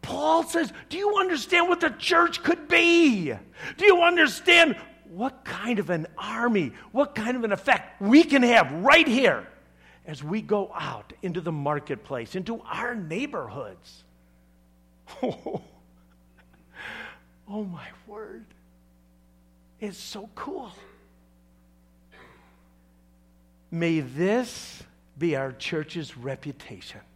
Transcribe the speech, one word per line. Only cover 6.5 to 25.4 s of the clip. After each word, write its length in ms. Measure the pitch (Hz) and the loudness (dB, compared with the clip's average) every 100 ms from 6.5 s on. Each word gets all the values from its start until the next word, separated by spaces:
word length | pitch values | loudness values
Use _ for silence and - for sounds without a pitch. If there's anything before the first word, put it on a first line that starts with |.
| 214 139 - - | 2 0 -6 -8
what 240 | 233 285 | -2 -2
kind 220 | - 220 254 | -2 -4 -4
of 80 | |
an 80 | 226 | -2
effect 480 | 196 - 220 - - | -2 2 0 0 -6
we 240 | 196 269 | 6 8
can 180 | 330 277 | 8 4
have 300 | 247 233 147 | 6 6 4
right 340 | 151 214 320 311 | 0 6 6 6
here 400 | 240 247 123 - - _ _ _ _ - | 4 4 2 -6 -20 _ _ _ _ -16
as 180 | 147 | -14
we 180 | 147 208 | -8 -8
go 300 | - 208 190 | -2 -4 -2
out 380 | 175 147 117 - - | -8 -10 -12 -16 -12
into 180 | 190 165 | -8 -6
the 120 | 175 | -6
marketplace, 840 | 156 143 147 139 131 - 131 113 | -6 -4 -6 -6 -12 -8 -10 -8
into 260 | 190 190 226 | -10 -10 -10
our 320 | - - 240 | -10 -10 -8
neighborhoods?" 1120 | 240 165 165 285 220 120 101 110 90 - - _ _ _ _ _ _ _ _ _ _ _ - | -8 -8 -8 -8 -10 -10 -12 -14 -16 -20 -20 _ _ _ _ _ _ _ _ _ _ _ -8
<laughs> 400 | 254 - - - - _ _ _ _ _ _ _ _ _ _ - - - - - _ _ - | -8 -8 -10 -12 -14 _ _ _ _ _ _ _ _ _ _ -18 -16 -16 -18 -20 _ _ -14
Oh 160 | 208 | -10
my 240 | 202 165 - - - | -10 -12 -18 -20 -20
word. 400 | 208 214 226 214 _ _ _ _ _ _ _ _ _ _ _ _ _ | -18 -16 -18 -20 _ _ _ _ _ _ _ _ _ _ _ _ _
It's 200 | 208 185 | -14 -12
so 320 | - 214 214 | -14 -14 -16
cool. 380 | - - 381 233 - - _ _ _ _ _ _ _ _ _ _ _ _ - - - _ _ _ _ _ _ _ _ _ _ _ _ _ | -14 -12 -10 -12 -18 -20 _ _ _ _ _ _ _ _ _ _ _ _ -20 -20 -20 _ _ _ _ _ _ _ _ _ _ _ _ _
May 300 | 170 170 160 | -4 0 0
this 840 | 131 135 180 226 233 - - - - _ _ - | -4 -2 0 0 -2 -10 -16 -20 -20 _ _ -6
be 180 | 170 | -4
our 160 | 139 | -2